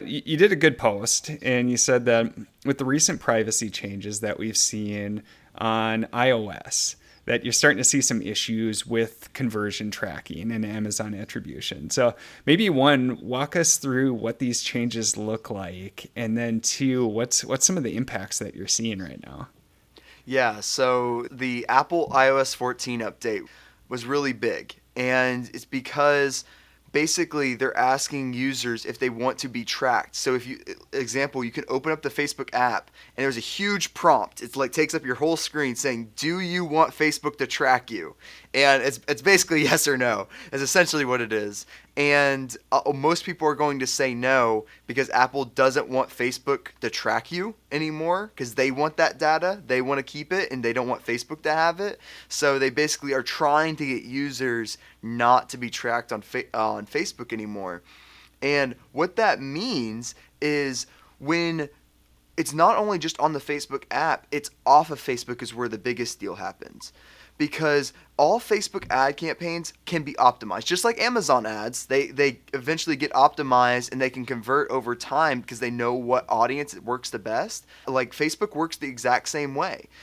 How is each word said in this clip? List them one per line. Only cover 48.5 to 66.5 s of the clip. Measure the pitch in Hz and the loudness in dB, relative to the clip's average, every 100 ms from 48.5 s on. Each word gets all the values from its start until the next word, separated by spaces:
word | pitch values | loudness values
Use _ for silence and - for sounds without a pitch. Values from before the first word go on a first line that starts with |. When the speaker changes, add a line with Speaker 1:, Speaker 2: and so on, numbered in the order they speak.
Speaker 2:
they | 113 135 | 0 0
want | 131 156 160 | 2 0 2
that | 160 123 | 0 2
data. | 156 156 180 202 127 | 2 2 0 -2 -2
They | 127 | 0
wanna | 127 139 | 0 -2
keep | 131 147 147 | -4 -8 -4
it | 190 180 | -2 -2
and | 131 | -2
they | 117 | 0
don't | 120 123 | 0 -2
want | 120 | -4
Facebook | - 117 - 156 | -4 -4 -6 -6
to | 156 | 0
have | 156 170 170 | 2 2 0
it. | 202 - - - - | -6 -8 -16 -20 -10
So | - 143 135 | 0 2 4
they | 135 | 2
basically | 127 151 - 139 | 2 0 -2 -2
are | 135 | -2
trying | 120 - 151 151 160 151 | -2 0 4 4 2 -2
to | |
get | 143 123 | -4 -6
users | 120 135 143 123 131 117 107 - - _ | -6 -6 -4 -4 -2 -2 -4 -12 -18 _
not | 113 120 120 127 - | -6 2 6 6 2
to | 127 | -8
be | 120 | -8
tracked | - 120 117 - | -6 -2 -2 -2
on | 107 | -8
Fa-, | - 127 - | -6 -8 -4
uh, | 110 110 | 0 0
on | 107 104 | -2 -4
Facebook | 147 202 - 117 | -4 -4 -8 -8
anymore. | 110 107 104 92 87 - - - - - _ | -8 -8 -8 -8 -10 -14 -20 -20 -20 -20 _
And | 139 143 131 120 _ | 0 2 0 -4 _
what | 127 180 226 | -2 -2 2
that | 214 120 | 2 2
means | 135 147 247 165 110 113 120 - - - | -2 -6 -4 -4 -4 -6 -10 -14 -20 -4
is | 147 147 139 123 - _ _ - | 0 0 0 -4 -10 _ _ -8
when | 135 170 170 165 143 - _ _ _ _ _ - | -2 0 0 -4 -6 -12 _ _ _ _ _ -6
it's | 156 | -2
not | 151 180 226 | 4 6 6
only | 208 185 | 2 -2
just | 156 - | -4 0
on | 156 | 0
the | 147 | 0
Facebook | - 147 - 139 - | -4 -6 -6 -8 -4
app, | 131 156 - - | -2 0 -2 -4
it's | 143 - _ | -6 -6 _
off | - 147 165 | 6 6 6
of | 143 | -2
Facebook | - 120 - 120 | -4 -4 -6 -10
is | 110 | -8
where | 117 120 | -6 -6
the | 107 | -4
biggest | 123 120 113 - | -4 -4 -4 -6
deal | 98 92 | -8 -8
happens, | 95 | -10